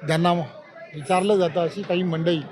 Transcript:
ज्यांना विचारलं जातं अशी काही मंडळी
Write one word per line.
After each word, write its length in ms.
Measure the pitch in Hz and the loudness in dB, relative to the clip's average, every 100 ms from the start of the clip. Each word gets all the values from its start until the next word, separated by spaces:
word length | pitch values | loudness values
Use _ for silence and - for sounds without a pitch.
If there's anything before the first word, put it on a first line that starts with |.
| 156 | 0
ज्यांना 280 | 160 175 | 2 2
विचारलं 1000 | 175 151 - - - - 147 139 185 196 208 | 2 -2 -10 -20 -20 -16 -14 0 2 4 4
जातं 240 | 175 160 | 2 2
अशी 200 | 170 196 | -2 -2
काही 220 | 185 180 | -2 -2
मंडळी 340 | 185 160 165 170 127 | 0 0 0 0 -2